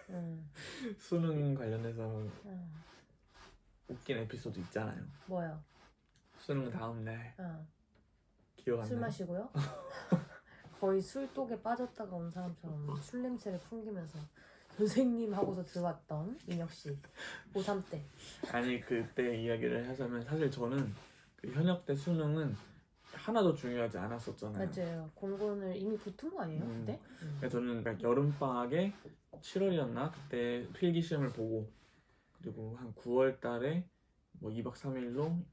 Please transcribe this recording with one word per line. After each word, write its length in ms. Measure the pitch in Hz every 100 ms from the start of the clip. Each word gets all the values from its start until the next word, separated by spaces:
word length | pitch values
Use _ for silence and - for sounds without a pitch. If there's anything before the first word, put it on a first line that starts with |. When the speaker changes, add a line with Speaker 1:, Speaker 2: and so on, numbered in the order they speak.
| -
Speaker 1:
응. 380 | 180 165 160 147
Speaker 2:
<laughs> 440 | 139 - - 247 196
수능 560 | - 170 165 151 143
관련해서 720 | 135 113 113 117 113 110 110 107 - 202
Speaker 1:
응. 260 | 185 170 156 160 - - - _ - - - _ _ -
Speaker 2:
웃긴 300 | 127 - 117
에피소드 400 | 110 117 113 101
있잖아요. 420 | 87 107 110 - - - -
Speaker 1:
뭐요? 360 | 180 165 156 - - - _ _ _ _ -
Speaker 2:
수능 320 | - 139 123
다음 340 | 117 113 113
날. 300 | 110 113 117 -
Speaker 1:
응. 280 | 180 160 156 _ _ _ _ _ _ _ _ -
Speaker 2:
기억 240 | 127 120
안 60 | -
Speaker 1:
술 100 | 233
Speaker 2:
나요? 100 | -
Speaker 1:
마시고요? 440 | 147 175 180 240
Speaker 2:
<laughs> 1300 | 147 143 - - - - 180 - - - - - -
Speaker 1:
거의 200 | 196 190
술독에 600 | 190 269 269 - 247 226
빠졌다가 520 | 226 240 247 - 202 175
온 140 | 170
사람처럼 640 | 175 175 160 165 151 147 143
술 220 | - 247
냄새를 360 | 254 247 208 180
풍기면서 580 | - 226 214 190 160 156 151 - - - - -
"선생님." 580 | 214 208 254 233 220
하고서 280 | 196 196 185
들어왔던 760 | 175 180 175 160 - 151 180 277 -
민혁 240 | 175 170
씨, 240 | - 151 143 - - - - -
고삼 320 | 196 190 196 -
때. 140 | 160 143 - - - -
Speaker 2:
아니, 280 | 120 123 120
그때 600 | - 117 113 - 123 113
이야기를 440 | 117 113 120 120 120
하자면 340 | 131 120 120
사실 260 | 120 156 143
저는 440 | - 120 139 110 104 - - - -
그 140 | -
현역 320 | 139 180 175
때 100 | -
수능은 600 | 139 175 165 147 160 143 101 - - - _ -
하나도 420 | - - 226 185
중요하지 440 | 143 127 120 117 101
않았었잖아요. 720 | 104 120 - - 104 104 185
Speaker 1:
맞아요. 400 | 185 170 165 156
공군을 640 | - 196 196 208 202 190 190
이미 200 | 202 214
붙은 320 | 208 - 311
거 80 | 381
아니에요, 200 | 165 156
Speaker 2:
음. 160 | 117 113 113
Speaker 1:
그때? 140 | 285 - -
음. 140 | 156 143
Speaker 2:
그러니까 100 | 127
저는, 320 | 120 123 117
그러니까 260 | 113 98 120
여름방학에 880 | 127 147 143 135 123 123 160 196 - - - _ -
칠월이었나? 680 | - 190 196 170 123 117 151
그때 540 | - - 120 120 120 -
필기 300 | - 175 165
시험을 260 | 165 151 135
보고, 400 | 117 113 110 110 - - _ _ _ _ -
그리고 380 | - 113 110 120
한 180 | 123
구월 440 | - 120 127 135 131
달에 460 | 120 120 135 170 175 _ _ _ _ -
뭐 100 | 107
이 120 | 113
박 140 | 117 -
삼 200 | 139 131
일로 400 | 120 127 156 175 -